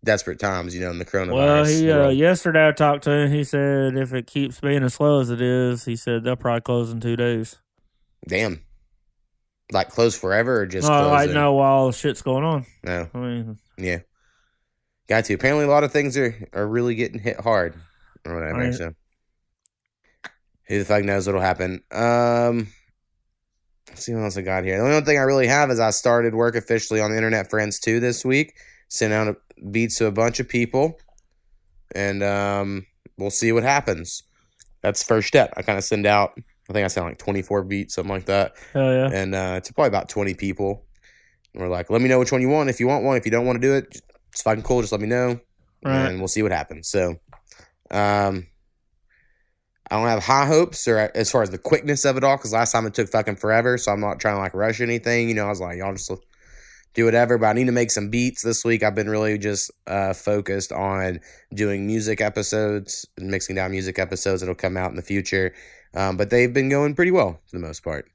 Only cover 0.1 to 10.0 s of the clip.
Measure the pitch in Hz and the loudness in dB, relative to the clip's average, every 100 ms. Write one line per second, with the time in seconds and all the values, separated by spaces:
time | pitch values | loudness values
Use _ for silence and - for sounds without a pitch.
0.1 | 104 - 92 101 92 87 87 90 87 90 | 0 0 -4 -2 -2 -6 -6 -6 -6 -4
1.1 | 98 90 127 139 147 151 156 160 151 143 | -4 -2 2 4 4 4 4 4 4 4
2.1 | 135 160 185 180 160 156 147 151 147 147 | 4 4 4 2 4 4 4 2 2 2
3.1 | 147 143 147 143 143 139 139 135 131 135 | 2 2 0 0 0 0 2 0 -2 -4
4.1 | 127 117 147 139 123 143 143 127 - 147 | -6 -6 -4 -4 -4 -2 0 0 2 4
5.1 | 143 123 120 123 127 123 120 123 113 - | 4 2 0 0 2 0 -2 -6 -6 -4
6.1 | 117 117 127 123 117 117 123 117 117 117 | -2 -2 -4 -2 -2 0 -2 0 -4 -4
7.1 | 117 120 117 113 - _ _ _ _ _ | 0 0 -2 -6 -12 _ _ _ _ _
8.1 | _ - 95 110 82 - - _ _ _ | _ -4 -2 -2 -4 -14 -20 _ _ _
9.1 | _ _ _ _ _ _ 95 92 - | _ _ _ _ _ _ -4 -2 2